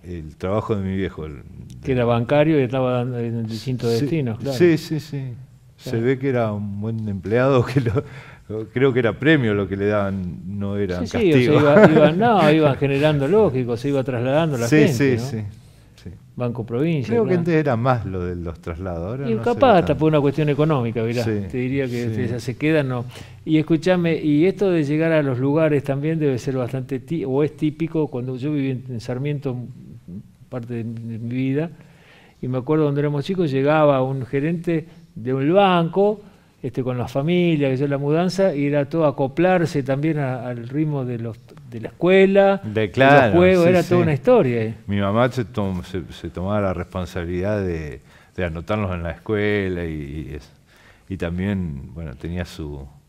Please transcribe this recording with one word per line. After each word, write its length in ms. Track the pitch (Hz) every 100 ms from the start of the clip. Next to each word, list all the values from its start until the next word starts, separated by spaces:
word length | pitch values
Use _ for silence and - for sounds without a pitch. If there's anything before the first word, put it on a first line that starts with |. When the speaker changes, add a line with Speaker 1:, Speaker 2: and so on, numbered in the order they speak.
Speaker 1:
el 320 | 82 87 78 73
trabajo 400 | 92 107 104 104
de 80 |
mi 120 | 95 95
viejo. 300 | 90 - 90
El, 160 | 69 - 69 - -
Speaker 2:
Que 80 | -
era 120 | 127 117
bancario 540 | 117 117 147 151 151
y 40 |
estaba 280 | 123 131 127
dando 260 | 123 123 123
en 260 | 117 117 110
distintos 440 | 110 131 123 120
Speaker 1:
Sí, 80 | 117
Speaker 2:
destinos, 380 | 143 165 123 113
claro. 180 | 139 131
Speaker 1:
sí, 200 | 175 160
sí, 220 | - 156
sí. 220 | - 143 131 113 - - - _
Se 140 | -
Speaker 2:
Claro. 140 | 117 120
Speaker 1:
ve 140 | 131
que 100 | 139
era 220 | 123 110
un 300 | 104 104 101
buen 260 | 110 113 110
empleado, 580 | 98 90 117 131 131 -
<laughs> 80 |
que 60 | 147
lo, 220 | 117 104 151 - - - - 107 110
creo 180 | 123 135
que 80 | 120
era 140 | 113 -
premio 360 | 139 156 117
lo 140 | 104 95
que 100 | 98
le 80 | 101
daban, 720 | 104 98 98 90 - 87 101
no 160 | 101 101
eran 300 | 98 87 185
Speaker 2:
Sí, 100 | 240 196
sí, 160 | 143 123
o 100 | 147
sea, 140 | 147 165
Speaker 1:
castigo. 160 | 196
Speaker 2:
iba, 0 |
iba, 200 | 156 151
no, 400 | 170 240 208 156
Speaker 1:
<laughs> 0 |
Speaker 2:
iban 240 | 156 147 131
generando, 520 | 139 139 151 147 139
lógico, 500 | 208 196 131 120 117
se 120 | 143
iba 140 | 139
trasladando 540 | 123 123 123 147 165 131
la 100 | 117
Speaker 1:
Sí, 100 | 151 151
Speaker 2:
gente, 300 | 120 139 120
Speaker 1:
sí, 60 |
Speaker 2:
¿no? 60 | 123
Speaker 1:
sí, 80 | 113 104 - - - - -
sí. 60 | 95 87 - -
Speaker 2:
Banco 300 | 123 117 110
Provincia, 420 | 117 165 156 127
Speaker 1:
Creo 100 | 233
que 60 | 214
Speaker 2:
claro. 100 | 185
Speaker 1:
antes 140 | 170 160
era 200 | 147 113
más 280 | 127 120 95
lo 180 | 92 90
de 100 | 87
los 240 | 85 80
traslados, 460 | - 85 95 85 87
ahora 220 | 127 143
Speaker 2:
Y 40 | 220
Speaker 1:
no 40 |
sé 40 |
Speaker 2:
capaz 300 | 240 220 247 190
hasta 120 | 87
Speaker 1:
tanto. 120 | 143
Speaker 2:
por 80 | 156
una 100 | 156
cuestión 280 | 139 147 151
económica, 520 | 139 156 143 117 113
mirá, 200 | 113 120
Speaker 1:
Sí, 80 | 113 104 95
Speaker 2:
te 60 | 127
diría 280 | 127 139 131
que 260 | 120 120 110
Speaker 1:
sí. 60 |
Speaker 2:
esa 180 | 123 120
se 160 | 120 113
queda, 240 | 151 156
no. 220 | 135 127 123 - - - -
Y 120 | 156
escúchame, 580 | 151 160 180 180 170 160
y 240 | 156 147 180
esto 240 | 190 202
de 120 | 170
llegar 280 | 143 151 160
a 80 | 160
los 140 | 139 123
lugares 440 | 135 156 160 143
también 340 | 135 139 151 160
debe 180 | 147 123
ser 160 | - 131
bastante 420 | 123 131 127 131
tí-, 240 | 117 165 135
o 160 | 135
es 120 | 151 -
típico, 520 | 156 147 160 160 147
cuando 280 | 123 127 131
yo 140 | 139
viví 180 | 151 135
en, 120 | 127 127
en 100 | 120
Sarmiento, 540 | - 123 143 147 135 123 120 - - - - 185 - _ -
parte 240 | 127 117
de, 100 | 117
de 360 | 113 117 113 113
mi 100 | 117 127
vida. 340 | 135 139 165 - - - _ - - _
Y 60 | 127
me 100 | 127
acuerdo 280 | 123 156 147
cuando 140 | 143
éramos 240 | 147 147 135
chicos, 260 | 185 165
llegaba 500 | 135 139 156 147 135
un 240 | 131 135 123
gerente 640 | 139 151 175 170 160 160 - - -
de 180 | 113
un 200 | 131 143
banco, 680 | 190 196 175 165 185 202 214 - - _ _
este, 200 | 131 139
con 140 | 123 123
la 100 | 117
familia, 640 | 139 147 180 175 156 139
que 80 | 127
yo, 100 | 143
la 100 | 139
mudanza, 560 | 143 160 185 180 196 143
y 100 | 143
era 220 | 147 139
todo 180 | 165 151
acoplarse 800 | 131 135 139 180 185 160 151
también 360 | 127 135 156 151
a, 280 | 135 127 123
al 200 | 120 117
ritmo 380 | 139 156 143 123
de 140 | 117
los, 180 | 117 110 - - -
de 120 | 117
la 80 | 110
escuela, 720 | - 170 190 190 196 196 196
Speaker 1:
De, 60 | 110 104
Speaker 2:
de 40 | 107
los 60 |
Speaker 1:
claro, 400 | 117 135 143 120
Speaker 2:
juegos, 300 | 170 185 185 170
Speaker 1:
sí, 40 |
Speaker 2:
era 140 | 180
toda 160 | 165 175
Speaker 1:
sí. 40 |
Speaker 2:
una 100 | 165
historia, 480 | 139 - 247 135 117
eh. 100 | 110 110 -
Speaker 1:
Mi 120 | 101
mamá 300 | 98 107 127
se 140 | 127 101
tom-, 380 | - 98 92
se, 180 | 80 92 62
se 180 | - 85
tomaba 300 | 87 92 104
la 120 | 98
responsabilidad 880 | 87 85 95 87 92 85 90 98 107
de, 400 | 95 80 76 60 _ - _ -
de 80 | 87
anotarnos 460 | 82 82 107 98
en 100 | 87
la 80 | 85
escuela 760 | 76 - 107 104 104 95 87 85
y, 420 | 78 71 78 67
y 40 | 73
eso. 140 | - _ _ _ _ _ _
Y 80 | 95
también, 760 | 85 87 95 98 87 69 69
bueno, 200 | 82 80 64
tenía 300 | 82 90 82
su 400 | - 76 71 69 -